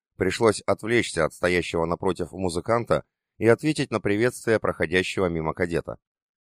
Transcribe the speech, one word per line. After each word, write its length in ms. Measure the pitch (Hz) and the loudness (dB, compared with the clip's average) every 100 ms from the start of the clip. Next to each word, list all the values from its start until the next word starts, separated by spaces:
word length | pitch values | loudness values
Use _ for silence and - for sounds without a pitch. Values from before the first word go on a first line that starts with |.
| _ - | _ -4
Пришлось 460 | 95 - 113 - | -2 2 2 2
отвлечься 640 | - 98 110 120 90 82 76 | 0 -2 0 0 0 0 -2
от 80 | |
стоящего 500 | - 90 90 - 85 | 0 0 0 0 -2
напротив 480 | 82 85 95 87 82 | -2 -2 -2 -4 -6
музыканта 720 | 92 92 85 - 117 110 73 - _ _ - | -4 -4 -4 -2 -2 0 -2 -2 _ _ 0
и 60 | 107 | 2
ответить 460 | 117 151 151 131 | 4 2 -2 -2
на 80 | 110 | -2
приветствие 640 | 104 101 123 - - 107 | 0 0 0 -2 0 0
проходящего 640 | 92 - 82 90 92 - 92 | 0 -2 0 0 0 -2 -2
мимо 280 | 82 80 | -2 -4
кадета. 440 | 85 87 80 - 57 _ _ _ _ | -2 -2 -2 -4 -12 _ _ _ _